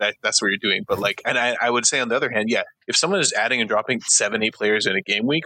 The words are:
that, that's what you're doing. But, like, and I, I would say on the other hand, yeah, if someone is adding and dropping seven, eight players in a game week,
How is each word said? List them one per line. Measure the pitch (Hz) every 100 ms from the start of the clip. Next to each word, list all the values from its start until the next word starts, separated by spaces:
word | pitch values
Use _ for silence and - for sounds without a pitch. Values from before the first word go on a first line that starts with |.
that, | 104 -
that's | 107 -
what | 104
you're | 101
doing. | 107 98 104
But, | 95
like, | 101 101 -
and | 131
I, | 120 117
I | 120
would | 120 117
say | 143
on | 120
the | 123
other | 127
hand, | 110 110
yeah, | 110 - - -
if | -
someone | 160 196
is | 151
adding | - 113 127
and | 110
dropping | 107 110 120 -
seven, | - 104 110
eight | 110
players | - 104 107 101
in | 95
a |
game | 98 104 120
week, | 156